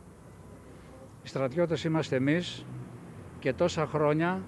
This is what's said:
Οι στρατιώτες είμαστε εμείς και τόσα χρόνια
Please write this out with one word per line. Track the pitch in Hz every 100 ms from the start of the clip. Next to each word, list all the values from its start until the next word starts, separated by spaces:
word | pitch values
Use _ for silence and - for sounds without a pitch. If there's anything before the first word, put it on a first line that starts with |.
| - - - - - - - - - - - -
Οι | -
στρατιώτες | 139 135 147 170 156
είμαστε | 160 160 - 135
εμείς | 135 165 175 - - - - - - - - -
και | 135
τόσα | 123 175 - 139
χρόνια | 151 147 156 170 190